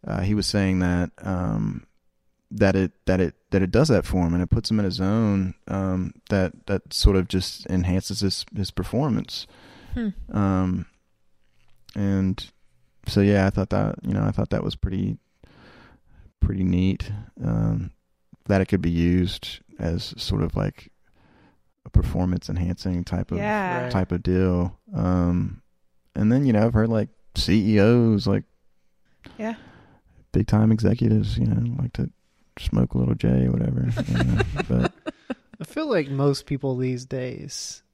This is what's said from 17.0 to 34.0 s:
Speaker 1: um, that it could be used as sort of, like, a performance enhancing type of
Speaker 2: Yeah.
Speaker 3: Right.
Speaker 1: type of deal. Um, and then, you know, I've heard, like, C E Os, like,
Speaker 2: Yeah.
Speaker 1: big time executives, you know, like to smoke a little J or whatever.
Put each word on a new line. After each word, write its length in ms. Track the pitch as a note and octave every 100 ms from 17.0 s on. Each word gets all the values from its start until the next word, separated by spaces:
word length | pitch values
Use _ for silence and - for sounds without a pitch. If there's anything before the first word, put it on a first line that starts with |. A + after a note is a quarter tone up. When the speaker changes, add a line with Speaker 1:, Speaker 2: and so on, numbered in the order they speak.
| - G#2 - -
Speaker 1:
um, 480 | A#2 A2+ - G#2+ F#2+ - _ _ _ - -
that 140 | G2
it 60 | F#2+
could 160 | F#2+
be 80 | E2+
used 680 | E2+ E2+ F2+ F2+ - - - _ -
as 340 | - F2 - -
sort 240 | - G2+
of, 120 | - -
like, 340 | - - - _ _ _ _ _ _ _ _ _ -
a 40 |
performance 600 | - - - F2+ F2+ -
enhancing 520 | F2 F2 F2 F#2+ F2
type 260 | F2 F2+ F#2+
of 60 | F2
Speaker 2:
Yeah. 460 | C3+ G#3 F#3+ F3
Speaker 3:
Right. 60 | B2
Speaker 1:
type 220 | G#2+ F#2
of 100 | F2
deal. 560 | - F#2 F#2 F2+ F2+ - -
Um, 680 | F#3+ F#2 F2+ F2 F2+ G2 F#2 _ _ _ _ _
and 160 | - G#2+
then, 140 | B2+
you 80 | C#3
know, 140 | G#2+ A2+
I've 80 |
heard, 160 | A#2+ A2+
like, 180 | A2 G#2 _ -
C 420 | - - G#2 G#2 G#2+
E 40 |
Os, 460 | G2+ A#2+ A2+ G#2 G2+
like, 180 | G#2 - _ _ _ _ _ _ _ - -
Speaker 2:
Yeah. 160 | A3 A3+ - - - _ _ _ _
Speaker 1:
big 140 | B2 G#2+
time 240 | G#2+ A2
executives, 680 | A2 G2+ A#2 A#2 G#2+ G2+ A#2
you 80 | A#2
know, 280 | A2+ A#2+ B2
like 140 | B2+
to 160 | - - _ _ _ _ -
smoke 340 | - - B1
a 60 | -
little 160 | B1
J 320 | A2+ - B1+ B1+
or 60 |
whatever. 360 | - A#2 B2+ B2+ A2+